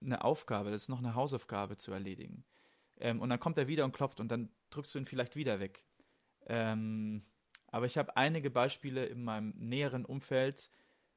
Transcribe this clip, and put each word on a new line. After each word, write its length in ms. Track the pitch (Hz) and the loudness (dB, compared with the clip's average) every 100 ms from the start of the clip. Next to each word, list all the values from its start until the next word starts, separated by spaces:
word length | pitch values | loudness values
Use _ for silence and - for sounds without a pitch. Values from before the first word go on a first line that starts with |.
eine 200 | 131 123 | -4 0
Aufgabe, 460 | 117 151 - 107 101 | 2 2 0 -2 0
da 60 | 104 | -4
ist 120 | - | -4
noch 100 | 127 | -4
eine 160 | 123 | -2
Hausaufgabe 600 | 113 143 131 - 101 101 107 | 0 0 0 -4 -4 -4 -6
zu 160 | - | -6
erledigen. 520 | 98 98 90 - - - _ _ _ _ - | -6 -6 -8 -10 -14 -18 _ _ _ _ -4
Ähm, 220 | 120 117 | -2 0
und 100 | 117 | 0
dann 100 | 120 | 0
kommt 180 | 170 160 | 2 2
er 100 | 131 | 2
wieder 160 | 156 | 4
und 80 | 135 | 2
klopft 280 | - 139 - | 2 -2 -2
und 80 | 110 | -2
dann 220 | 117 110 _ - | -2 -2 _ -14
drückst 240 | 147 143 | -10 -6
du 40 | 139 | -6
ihn 80 | 135 | -4
vielleicht 300 | 127 120 147 | -2 -2 0
wieder 240 | 131 101 | 0 0
weg. 240 | 98 - _ _ _ _ _ _ - | 0 -6 _ _ _ _ _ _ -4
Ähm, 800 | 117 113 110 110 110 107 107 - _ _ - _ | 0 2 0 0 -2 -2 -4 -8 _ _ -20 _
aber 180 | 113 123 | -2 0
ich 120 | 156 | 0
hab 180 | 143 - | 0 4
einige 340 | 139 160 139 | 4 4 2
Beispiele 560 | 123 127 - 143 131 127 | 4 4 2 -4 -2 -2
in 180 | 120 | -2
meinem 260 | 120 110 107 - | -2 -2 -2 -4
näheren 480 | 113 127 143 127 | -2 0 2 0
Umfeld, 640 | 120 135 - 131 135 139 - _ _ _ _ | -2 -6 2 4 4 0 -10 _ _ _ _